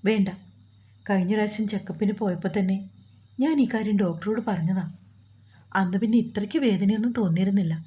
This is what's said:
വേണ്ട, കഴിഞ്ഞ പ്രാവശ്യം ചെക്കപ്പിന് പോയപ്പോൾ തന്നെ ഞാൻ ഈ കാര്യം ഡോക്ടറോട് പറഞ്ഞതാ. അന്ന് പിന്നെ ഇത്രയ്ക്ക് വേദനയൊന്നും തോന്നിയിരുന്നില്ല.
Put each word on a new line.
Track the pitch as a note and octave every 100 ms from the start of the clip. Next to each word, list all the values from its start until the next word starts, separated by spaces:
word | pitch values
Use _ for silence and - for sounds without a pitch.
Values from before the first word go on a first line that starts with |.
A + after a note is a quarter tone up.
വേണ്ട, | G3 A3 F#3+ - - - - - - - -
കഴിഞ്ഞ | G3 F3+
പ്രാവശ്യം | G#3+ G#3+ G#3+ G#3
ചെക്കപ്പിന് | G3+ - D#3+ G#3
പോയപ്പോൾ | G3+ G#3 F3+ F#3+
തന്നെ | G#3+ F#3 F#3+ G3 - - - _ -
ഞാൻ | C#4 D4+
ഈ | B3
കാര്യം | A3 G#3+ G3+
ഡോക്ടറോട് | F#3+ D#3+ G#3 A3+
പറഞ്ഞതാ. | A3+ F3+ E3 F#3 D#3+ - - - - - - - -
അന്ന് | G3 F#3 F#3+
പിന്നെ | A3+ A#3
ഇത്രയ്ക്ക് | - - G#3 D#4+
വേദനയൊന്നും | C4 F#3 G3 G#3+ A#3+
തോന്നിയിരുന്നില്ല. | A#3+ G3 E3 F#3+ G3 E3 D#3+